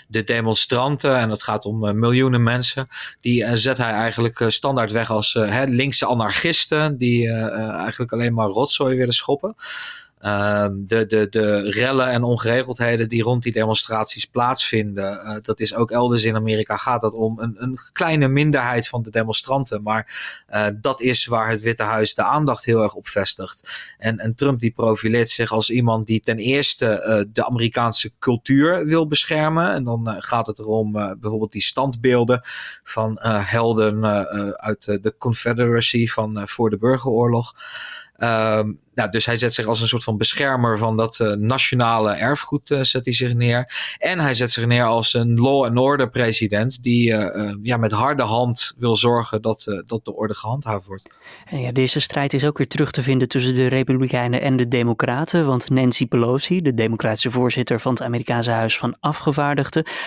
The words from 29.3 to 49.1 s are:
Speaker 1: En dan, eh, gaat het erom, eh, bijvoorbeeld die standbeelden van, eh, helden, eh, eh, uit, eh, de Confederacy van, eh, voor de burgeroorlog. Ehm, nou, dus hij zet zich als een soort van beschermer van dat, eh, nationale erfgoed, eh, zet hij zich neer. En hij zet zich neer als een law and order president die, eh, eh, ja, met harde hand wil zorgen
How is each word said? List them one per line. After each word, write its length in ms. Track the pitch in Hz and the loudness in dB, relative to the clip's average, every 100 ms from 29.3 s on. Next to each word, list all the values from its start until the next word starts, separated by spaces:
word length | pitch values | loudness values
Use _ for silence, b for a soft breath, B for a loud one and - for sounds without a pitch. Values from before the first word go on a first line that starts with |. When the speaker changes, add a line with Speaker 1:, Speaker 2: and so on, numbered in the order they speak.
| 156 156 160 180 | 0 0 0 0
Speaker 1:
En 120 | 170 | -2
dan, 240 | 123 117 113 | -2 -4 -4
eh, 60 | 104 | -6
gaat 280 | - 120 110 | -2 -2 -2
het 120 | 107 | -6
erom, 380 | 107 110 107 107 | -2 0 0 -2
eh, 140 | 101 98 | -4 -6
bijvoorbeeld 320 | 107 110 107 | -6 -4 -4
die 100 | 104 | -2
standbeelden 800 | - - 135 120 127 123 117 123 B B B B | -2 0 -2 0 2 4 4 2 B B B B
van, 340 | - - 110 110 | -10 -4 -2 -2
eh, 320 | 113 104 98 | -2 0 0
helden, 540 | 117 117 110 107 107 | 0 2 4 2 2
eh, 160 | 110 104 | 2 0
eh, 280 | 85 101 101 | 0 -4 -6
uit, 400 | - 110 104 - | -6 -6 -6 -2
eh, 80 | 104 | -2
de 140 | 107 - | -2 -4
Confederacy 880 | 127 113 120 117 120 117 117 120 117 | -4 -2 -2 0 2 2 2 2 0
van, 320 | - 107 107 | 0 -4 -4
eh, 80 | 101 | -8
voor 240 | - 113 | -2 0
de 80 | 107 | 2
burgeroorlog. 760 | 117 131 127 113 120 117 120 - B B B B B | 2 2 2 2 2 2 -2 -10 B B B B B
Ehm, 580 | - 117 113 110 107 107 90 _ | -4 0 2 2 2 0 -4 _
nou, 160 | - 107 | -4 -2
dus 160 | 110 - | 0 0
hij 100 | 117 | 0
zet 180 | 120 | 0
zich 120 | - 110 | 0 -2
als 140 | 110 | 0
een 60 | 113 | 0
soort 180 | 120 | -2
van 120 | - 107 | -2 -2
beschermer 640 | 110 - 139 131 117 107 | 0 0 0 2 2 2
van 180 | 113 110 | 0 0
dat, 240 | 113 - | 0 0
eh, 120 | 110 | 0
nationale 800 | 104 107 131 - 127 117 117 107 | 0 0 2 2 2 2 2 2
erfgoed, 580 | 87 113 143 - 147 - | 0 0 -2 -2 -6 -2
eh, 100 | 143 | 0
zet 220 | 131 131 | 0 0
hij 100 | 127 | 0
zich 200 | 120 123 | 0 0
neer. 600 | 120 120 120 127 - - - | 2 2 2 -2 -6 -10 -4
En 200 | 151 180 | -2 0
hij 160 | 147 | 0
zet 160 | 120 123 | 2 0
zich 160 | - 117 | 0 2
neer 180 | 120 | 4
als 300 | 117 117 113 | 4 2 2
een 260 | 120 117 117 | 2 2 4
law 240 | 127 139 | 4 4
and 140 | 123 120 | 2 4
order 320 | 131 143 123 | 4 4 0
president 720 | 127 117 110 107 101 123 131 | 0 0 2 0 0 0 -2
die, 300 | 120 120 117 | 0 4 4
eh, 360 | 110 98 95 104 | 2 0 -4 -6
eh, 80 | 101 | -6
ja, 140 | 110 120 | -4 0
met 160 | 110 | 0
harde 300 | 104 131 147 | 2 0 0
hand 520 | 113 113 123 120 - - | 0 2 0 0 -4 -2
wil 200 | 120 110 | 0 2
zorgen 460 | 120 | 4